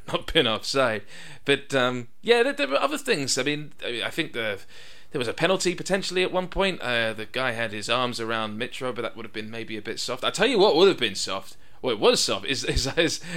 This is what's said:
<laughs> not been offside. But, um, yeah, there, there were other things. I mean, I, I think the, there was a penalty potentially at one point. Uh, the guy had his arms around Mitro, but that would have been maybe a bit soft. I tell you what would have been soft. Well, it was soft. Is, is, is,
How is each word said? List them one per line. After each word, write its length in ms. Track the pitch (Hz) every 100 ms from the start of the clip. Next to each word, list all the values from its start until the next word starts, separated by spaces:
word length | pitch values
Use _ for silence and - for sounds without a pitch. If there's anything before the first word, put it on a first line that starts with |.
<laughs> 80 | -
not 220 | 170 -
been 140 | 165 120
offside. 560 | 104 - 135 127 107 - - - -
But, 300 | - 139 -
um, 340 | 131 123 123 117 -
yeah, 200 | 220 233
there, 120 | 254
there 140 | 277 277
were 120 | 269
other 160 | 277 294
things. 400 | - 180 131 131
I 60 |
mean, 300 | 131 151 147 -
I, 200 | 107 117 101
I 40 |
think 220 | 165 151
the, 280 | 120 110 98 - - - - -
there 80 | 147
was 80 | 117
a 40 |
penalty 420 | - 170 185 180 170
potentially 460 | 151 190 - 180
at 80 | 180
one 160 | 180 185
point. 320 | 180 196 170
Uh, 320 | 123 120 113
the 140 | 107 107
guy 260 | 123 131
had 200 | 113 113
his 160 | 104 101
arms 300 | 123 123 117
around 400 | 113 113 110 107
Mitro, 320 | 120 - 127
but 80 | 117
that 140 | 113 110
would 80 |
have 80 | 110
been 160 | 110 107
maybe 260 | 113 110 107
a 60 |
bit 180 | 110 -
soft. 240 | - 120
I 60 | 123
tell 180 | - 226
you 100 | 226
what 160 | 202 147
would 120 | 196
have 100 | 156
been 160 | 113
soft. 420 | 95 - 95 - - - -
Well, 100 | 127
it 80 | 107
was 200 | 196 254
soft. 260 | - 101 101
Is, 180 | 120
is, 240 | 143 127 131 165
is, 240 | 160 - 175